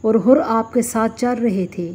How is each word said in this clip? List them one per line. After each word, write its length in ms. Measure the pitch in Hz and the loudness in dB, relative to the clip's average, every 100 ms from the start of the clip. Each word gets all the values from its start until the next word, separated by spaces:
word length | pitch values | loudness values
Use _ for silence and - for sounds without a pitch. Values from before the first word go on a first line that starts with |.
और 120 | 220 220 | 2 2
हुर 240 | 190 285 | 4 4
आपके 420 | - 226 220 247 | 4 -2 0 -2
साथ 340 | 240 226 226 226 | -2 -2 -2 -2
चल 180 | 247 240 | -4 0
रहे 300 | 233 190 180 - | -2 -2 -4 -6
थे। 80 | 170 | -10